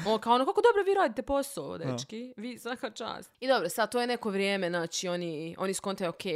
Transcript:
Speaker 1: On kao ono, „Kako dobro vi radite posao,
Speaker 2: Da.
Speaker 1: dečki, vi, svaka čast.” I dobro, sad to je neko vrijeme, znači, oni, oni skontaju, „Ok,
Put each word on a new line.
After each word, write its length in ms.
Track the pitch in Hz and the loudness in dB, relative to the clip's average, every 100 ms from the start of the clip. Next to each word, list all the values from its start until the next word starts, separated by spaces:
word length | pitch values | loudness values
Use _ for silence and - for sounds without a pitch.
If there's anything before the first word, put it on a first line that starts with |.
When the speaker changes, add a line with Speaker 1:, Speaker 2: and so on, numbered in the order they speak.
| 180 | 0
Speaker 1:
On 140 | 220 | 0
kao 140 | 233 247 | 4 4
ono, 100 | 269 | 4
„Kako 160 | 403 | 6
dobro 200 | 480 403 | 6 6
vi 100 | 381 392 | 4 4
radite 260 | 311 220 | 2 0
posao, 560 | - 277 269 - 139 180 | -2 -2 -2 -6 -8 -6
Speaker 2:
Da. 80 | 139 | -4
Speaker 1:
dečki, 480 | 123 135 220 254 247 | -4 -6 -10 -12 -10
vi, 220 | 233 226 | -10 -10
svaka 320 | 233 247 233 | -10 -8 -8
čast.” 400 | - 226 - - - | -8 -8 -8 -12 -4
I 80 | 262 | 2
dobro, 220 | 247 170 | 4 2
sad 220 | 233 214 | 0 0
to 100 | 240 | 0
je 60 | 240 | 0
neko 220 | 240 220 | -2 -2
vrijeme, 400 | 196 196 196 175 | 0 2 2 0
znači, 380 | 175 170 - 180 | 0 -2 -4 -4
oni, 480 | 175 170 151 165 - | -2 -4 -6 -8 -4
oni 140 | 190 | -2
skontaju, 360 | 185 202 190 175 | -2 -4 -2 -4
„Ok, 100 | - 196 | -4 -4